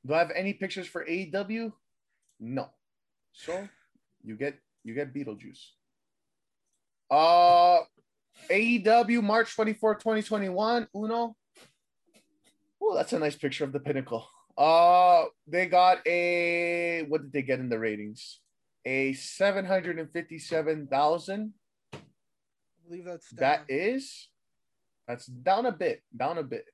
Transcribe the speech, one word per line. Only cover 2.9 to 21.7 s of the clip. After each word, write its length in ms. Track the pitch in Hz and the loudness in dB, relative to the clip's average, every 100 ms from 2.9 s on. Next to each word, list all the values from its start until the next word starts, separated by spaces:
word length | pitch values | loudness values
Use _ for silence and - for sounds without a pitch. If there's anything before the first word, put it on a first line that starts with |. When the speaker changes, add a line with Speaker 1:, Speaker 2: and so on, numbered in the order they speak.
| _ _ _ _ | _ _ _ _
Speaker 1:
So 360 | _ - 180 202 _ _ _ _ _ | _ -10 -10 -12 _ _ _ _ _
you 100 | - 107 | -18 -8
get, 220 | 139 143 _ _ | -8 -8 _ _
you 120 | 117 | -12
get 200 | 117 143 | -10 -10
Beetlejuice. 460 | 135 127 104 104 - - _ _ _ _ _ _ _ _ _ _ _ _ _ _ | -10 -12 -14 -16 -20 -20 _ _ _ _ _ _ _ _ _ _ _ _ _ _
Uh, 680 | 143 165 175 175 175 175 175 - _ _ _ _ _ - | 4 6 6 8 8 8 6 2 _ _ _ _ _ -2
A 80 | 190 | 0
E 180 | 233 240 | 2 2
W, 440 | 196 233 220 233 | 4 4 4 2
March 320 | 208 220 226 | 2 2 0
twenty-fourth, 460 | - 220 214 220 208 | -2 -2 0 -2 0
twenty 200 | 226 220 | -2 -2
twenty-one. 680 | 208 214 196 180 214 240 233 | -2 -4 -4 -2 0 -2 -4
Uno. 420 | 196 214 233 233 220 _ _ _ _ _ _ _ _ _ _ _ _ _ _ | -8 -6 -4 -4 -8 _ _ _ _ _ _ _ _ _ _ _ _ _ _
Oh, 120 | 427 | -2
that's 180 | 381 - | 0 -2
a 60 | - | -2
nice 180 | 151 - | -2 -2
picture 280 | 143 135 | -6 -4
of 80 | 143 | -6
the 80 | 139 | -6
Pinnacle. 460 | 135 139 131 113 - _ _ - | -4 -6 -4 -8 -10 _ _ 2
Uh, 680 | 151 165 175 180 180 175 - _ - | 4 6 6 6 8 6 4 _ -6
they 200 | 170 180 | -2 2
got 400 | 180 180 180 165 | 4 6 4 2
a, 1000 | 175 175 175 175 170 170 175 170 170 156 | 0 0 0 0 -2 -2 -2 -4 -4 -4
what 140 | 156 | -6
did 100 | 139 | -4
they 100 | 143 | -8
get 160 | 131 127 | -4 -4
in 80 | 127 | -2
the 100 | 113 | -4
ratings? 640 | 113 104 107 107 - - _ _ _ _ 127 | -4 -6 -10 -14 -20 -20 _ _ _ _ -6
A 260 | 135 135 | -2 -2
seven 500 | 135 - - 196 196 | -4 -12 -2 0 0
hundred 340 | 190 190 175 165 | -2 -2 -2 -8
and 120 | 156 | -8
fifty-seven 720 | 170 165 165 - 160 156 156 139 | -10 -10 -14 -4 -2 -2 -4 -2
thousand. 680 | 135 151 170 175 196 214 - _ | 0 2 0 -4 -8 -8 -14 _